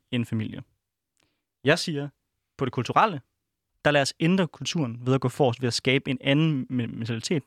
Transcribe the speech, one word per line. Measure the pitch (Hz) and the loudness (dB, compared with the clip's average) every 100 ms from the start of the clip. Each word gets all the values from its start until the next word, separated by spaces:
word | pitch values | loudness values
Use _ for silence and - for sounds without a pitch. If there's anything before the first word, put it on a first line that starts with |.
| - | -4
en | 123 117 | -4 -2
familie. | 113 110 - - _ _ _ _ _ _ _ _ _ | -4 -4 -10 -16 _ _ _ _ _ _ _ _ _
Jeg | 127 170 | 0 2
siger, | - 143 143 - _ _ _ - | 0 -4 -6 -12 _ _ _ -4
på | 131 | -4
det | |
kulturelle, | - 117 139 214 156 - _ _ _ _ _ 151 | -2 0 2 2 0 -12 _ _ _ _ _ 2
der | |
lader | 143 | 4
os | 135 - | 2 0
ændre | 165 190 170 | 2 2 0
kulturen | - 135 175 127 113 123 | -4 -6 -2 -2 -4 0
ved | |
at | 135 | 0
gå | 127 | 0
forrest, | - 135 123 | 2 0 2
ved | 123 | -2
at | |
skabe | - - 135 - | -2 0 0 0
en | 131 | -4
anden | - 139 160 147 123 | 2 2 4 0 -2
men-, | 127 113 104 | -4 -4 -6
mentalitet, | 113 117 - 170 | -6 -6 -2 -4